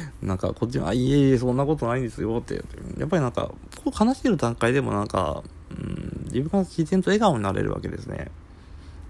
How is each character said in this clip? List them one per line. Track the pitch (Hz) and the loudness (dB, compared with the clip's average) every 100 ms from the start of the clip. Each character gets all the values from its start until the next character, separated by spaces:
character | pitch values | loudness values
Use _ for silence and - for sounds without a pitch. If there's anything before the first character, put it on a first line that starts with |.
| 156 - | -8 -6
な | 98 | -4
ん | 90 | -2
か | - | -2
こ | - 113 | -2 -2
っ | |
ち | 131 | -2
が、 | 80 | 0
「あ、 | |
い | 120 127 | 2 4
え | 143 139 | 6 6
い | |
え、 | 127 | 6
そ | 123 | 4
ん | 123 | 2
な | |
こ | 143 | 2
と | 156 123 | 0 0
な | 127 | 0
い | |
ん | |
で | 120 | -2
す | - | -4
よ」 | 107 113 | -2 -2
っ | |
て、 | - 50 - - - - | -4 -6 -8 -12 -10 -6
や | 139 | 0
っ | |
ぱ | 180 | 2
り | |
な | 127 | 2
ん | |
か、 | - - - - - | 0 -4 -6 -16 -8
こ | 302 | -4
う | |
話 | - 220 269 | 2 4 4
し | |
て | 269 | 2
る | 170 | 2
段 | 120 117 | 2 2
階 | 117 | 2
で | 135 | 4
も | 123 | 2
な | 104 | 0
ん | 107 | 0
か、 | 98 82 - - - - | 0 0 -2 -8 -14 -14
う | |
ん、 | - - - - - | -10 -8 -6 -8 -8
自 | - - | -4 -2
分 | 151 | 0
が | 196 | 2
自 | 180 - | 0 0
然 | 156 190 | 2 2
と | 180 | 4
笑 | 208 | 4
顔 | 214 120 | 4 4
に | |
な | 98 | 2
れ | 95 | 0
る | - | 0
わ | - | -2
け | - | -6
で | 85 | -8
す | - | -8
ね。 | - - - - - - - - - - | -8 -10 -14 -18 -20 -18 -18 -16 -16 -16